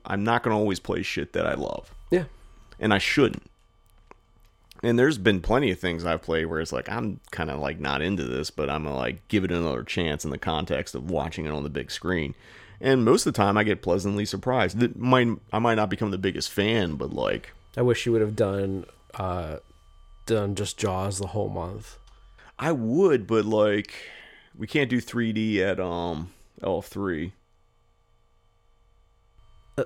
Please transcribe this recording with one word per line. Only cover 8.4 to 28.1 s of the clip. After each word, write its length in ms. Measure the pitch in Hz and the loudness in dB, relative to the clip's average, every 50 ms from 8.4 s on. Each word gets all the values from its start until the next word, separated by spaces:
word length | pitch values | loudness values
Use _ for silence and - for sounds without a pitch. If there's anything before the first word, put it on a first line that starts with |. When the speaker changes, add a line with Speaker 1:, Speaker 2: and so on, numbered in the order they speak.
| 76 - | -4 -4
Speaker 1:
but 180 | - - 73 69 | -4 -4 -2 -2
I'm 160 | 71 78 78 | -2 -4 -4
gonna, 120 | 73 69 | -4 -4
like, 300 | 65 62 62 - - - - | -4 -4 -4 -4 -8 -4 0
give 140 | 107 101 92 | 0 0 2
it 60 | 85 | 2
another 320 | 87 85 85 80 65 58 - | 0 0 0 -2 -2 -4 -4
chance 440 | - - - 85 78 73 73 - | -6 -4 -2 -2 -2 -2 -4 -4
in 40 | 76 | -6
the 60 | 69 | -8
context 580 | 69 - 85 80 76 85 87 85 69 - - - | -6 -4 -4 -2 -2 -2 -2 -2 -4 -4 -4 -8
of 160 | 62 69 82 | -8 -6 -4
watching 360 | 82 76 71 82 - - 78 | -2 -2 -2 -4 -6 -6 -6
it 60 | 76 76 | -4 -4
on 100 | 73 71 | -4 -6
the 80 | 76 | -6
big 200 | 71 71 65 - | -6 -6 -8 -8
screen. 440 | - - - 87 92 82 73 69 - - - - - - - - - - - | -8 -6 -2 -2 0 0 -2 -4 -6 -10 -16 -20 -20 -20 -20 -20 -12 -2 2
And 200 | 131 135 127 113 | 4 4 6 6
most 240 | 113 156 - - | 6 6 6 4
of 60 | 156 - | 2 2
the 40 | |
time 200 | - 101 98 101 | 4 4 4 4
I 80 | 107 107 | 4 4
get 160 | 107 95 - | 2 0 0
pleasantly 460 | - 90 87 98 90 101 101 101 107 | 0 0 0 2 2 0 0 -2 -2
surprised. 540 | - - 95 - 127 127 123 101 87 92 113 | -2 -4 -4 -2 0 0 2 2 0 2 0
That 160 | 123 117 120 - | 0 0 0 0
might, 300 | 120 127 127 127 120 117 107 - - - - | 2 4 4 4 4 4 0 -4 -4 -2 0
I 40 | 110 | 2
might 180 | 120 117 113 | 4 4 4
not 120 | 107 107 95 | 2 2 0
become 220 | 104 - 113 101 | 0 -2 -2 -2
the 80 | 95 95 | -2 0
biggest 320 | 95 98 - - - - | 0 0 0 -2 -4 -4
fan, 460 | - 104 98 107 117 110 92 82 76 | 0 0 2 2 2 2 2 0 -2
but, 180 | - 64 - - | -4 -6 -6 -4
like, 380 | - 57 50 50 - - - - - - - - 123 | -2 0 0 -2 -2 -6 -10 -20 -20 -20 -8 -2 0
Speaker 2:
I 40 | 123 | 2
wish 220 | 123 113 - - | 2 2 2 2
you 80 | 120 117 | 2 2
would 80 | 110 | 2
have 160 | 107 104 107 | 2 2 2
done, 480 | 110 110 98 98 98 98 98 95 95 - - - - _ - - | 2 0 2 2 0 -2 -2 -2 -4 -6 -10 -16 -20 _ -16 -10
uh, 420 | - 95 92 90 90 85 78 78 - - - - - _ - - - - - - - - | -6 -4 -4 -2 -4 -4 -6 -8 -10 -12 -16 -20 -20 _ -20 -20 -20 -20 -20 -20 -10 -2
done 280 | - 113 107 101 101 101 | 0 0 2 2 0 -2
just 220 | 98 101 - - - | -4 -4 -6 -4 -4
Jaws 400 | 110 101 92 92 95 101 98 95 | -2 -2 -2 -2 -2 -2 -4 -4
the 100 | 98 92 | -6 -4
whole 200 | - 107 104 101 | -4 -2 -2 -2
month. 480 | 98 87 85 90 101 107 - - - - - - - - - - - - - - - - | -4 -6 -6 -8 -8 -12 -14 -16 -20 -20 -20 -20 -20 -20 -20 -20 -20 -20 -20 -20 -10 -4
Speaker 1:
I 140 | 131 160 165 | -2 0 0
would, 540 | 127 113 110 123 170 196 175 143 120 98 | 0 0 0 4 4 6 6 6 4 2
but, 200 | 87 113 110 104 | 2 2 4 4
like, 480 | 107 110 107 107 107 101 107 104 - - - - - - - - - - - - _ - | 4 4 4 6 6 4 2 0 -4 -8 -16 -16 -18 -18 -20 -20 -20 -20 -20 -20 _ -14
we 120 | - 107 | -12 -6
can't 240 | - - 151 139 117 | -2 0 0 2 2
do 100 | 127 120 | 2 0
three 320 | - - - 120 117 113 107 | -2 -2 -2 -2 0 0 0
D 300 | 110 110 110 107 95 92 | 0 0 2 2 2 2
at, 180 | 98 90 92 | 2 0 0
um, 500 | 92 87 87 87 87 87 82 76 82 90 - - - _ _ - - | -2 -2 -2 -2 -2 -2 -4 -4 -6 -10 -14 -20 -20 _ _ -6 -4
L 160 | 95 90 85 | -2 -2 -2
F 80 | - - | -4 -6
three. 440 | - 98 101 95 85 76 82 92 - _ _ _ _ _ _ _ _ _ _ _ _ _ _ _ | -6 -4 -2 -2 -2 -2 -4 -6 -8 _ _ _ _ _ _ _ _ _ _ _ _ _ _ _